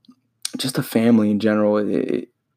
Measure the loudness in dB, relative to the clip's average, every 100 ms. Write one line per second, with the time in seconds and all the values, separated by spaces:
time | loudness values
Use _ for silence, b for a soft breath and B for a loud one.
0 | _ _ _ _ -14 -8 -6 -4 -2 0
1 | 4 4 2 0 0 0 2 0 0 -2
2 | -2 -4 -6 _ _